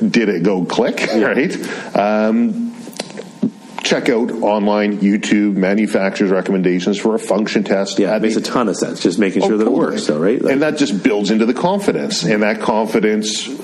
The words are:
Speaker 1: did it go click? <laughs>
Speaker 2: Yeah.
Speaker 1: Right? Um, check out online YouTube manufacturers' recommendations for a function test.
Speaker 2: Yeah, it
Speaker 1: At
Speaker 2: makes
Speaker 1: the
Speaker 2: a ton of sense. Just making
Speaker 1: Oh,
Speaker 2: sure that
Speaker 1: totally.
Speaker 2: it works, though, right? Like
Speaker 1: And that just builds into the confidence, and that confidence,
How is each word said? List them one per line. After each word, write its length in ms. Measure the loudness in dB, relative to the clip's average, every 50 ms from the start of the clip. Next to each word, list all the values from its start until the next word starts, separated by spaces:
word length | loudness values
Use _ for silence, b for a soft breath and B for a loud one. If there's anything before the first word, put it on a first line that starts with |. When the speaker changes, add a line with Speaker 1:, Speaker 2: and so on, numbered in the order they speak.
Speaker 1:
did 280 | 0 2 2 2 2 2
it 140 | 0 0 0
go 200 | 0 0 0 -2
click? 360 | -2 0 0 0 0 0 -2
<laughs> 120 | -4 -2 0
Speaker 2:
Yeah. 120 | 2 2
Speaker 1:
Right? 680 | 2 2 2 0 0 -2 -6 -8 -8 -8 -10 -8 -4 0
Um, 760 | 0 2 2 2 2 2 2 2 2 2 0 0 -2 -6 -6 -8 -12 -16 -16 -14 -14 -14 -12 -14 -16 -16 -16 -10 -6 -6 -6 -6 -6 -20 -18 -12 -6 -2
check 240 | -2 -2 0 0
out 240 | 0 0 2 0 -2
online 680 | -2 -2 0 0 2 2 2 2 2 2 2 0 0 2
YouTube 560 | 2 2 2 2 0 0 2 2 2 2 2
manufacturers' 760 | 2 2 2 2 2 2 2 0 0 0 0 0 0 0 2
recommendations 640 | 2 2 0 0 0 2 2 2 2 0 0 0 0
for 180 | 0 0 0 0
a 40 | 0
function 440 | 0 0 0 0 0 0 0 0 0
test. 340 | 0 0 0 -2 -2 -2 0
Speaker 2:
Yeah, 120 | 0 0 0
it 20 |
Speaker 1:
At 60 | 0
Speaker 2:
makes 140 | 0 0 0
Speaker 1:
the 40 | -2
Speaker 2:
a 20 | -2
ton 260 | -2 -2 0 0 0
of 80 | -2
sense. 240 | -2 -4 -4 -4 -2
Just 180 | 0 0 2 2
making 240 | 0 0 2 0 2
Speaker 1:
Oh, 40 | 2
Speaker 2:
sure 80 | 2
that 80 | 2 2
Speaker 1:
totally. 200 | 2 2 2 0
Speaker 2:
it 40 | 0
works, 160 | -2 -4 -2
though, 120 | -2 0 0
right? 220 | 2 0 0 0
Like 120 | 0 0 2
Speaker 1:
And 80 | 2
that 160 | 0 0 0
just 260 | 0 0 0 0 0 0
builds 280 | 2 2 2 0 2
into 140 | 2 2 2
the 80 | 2 0
confidence, 680 | 0 0 0 0 0 0 0 -2 0 -2 -4 -4 -2 0
and 200 | 0 2 2 2
that 180 | 0 0 -2
confidence, 840 | -2 0 0 0 0 0 0 2 2 2 2 0 -2 -4 -4 -6 -8 -8 -10 -8